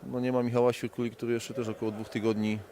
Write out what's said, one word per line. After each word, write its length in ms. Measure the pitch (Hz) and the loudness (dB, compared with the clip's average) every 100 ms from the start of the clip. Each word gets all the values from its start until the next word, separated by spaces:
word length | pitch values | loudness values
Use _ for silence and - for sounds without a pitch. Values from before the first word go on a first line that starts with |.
No, 160 | - 123 | -6 -2
nie 120 | 127 | 0
ma 120 | 127 | 2
Michała 300 | 120 120 123 | 2 4 4
Świerkuli, 380 | 117 120 - 117 | 4 -4 -4 -4
który 220 | - 117 | -4 -2
jeszcze 200 | 117 - | -2 -2
też 160 | 123 110 | -4 -4
około 220 | 107 110 | -2 -4
dwóch 180 | 107 107 | -4 -6
tygodni 500 | 117 110 107 107 107 101 | 0 2 2 2 0 -4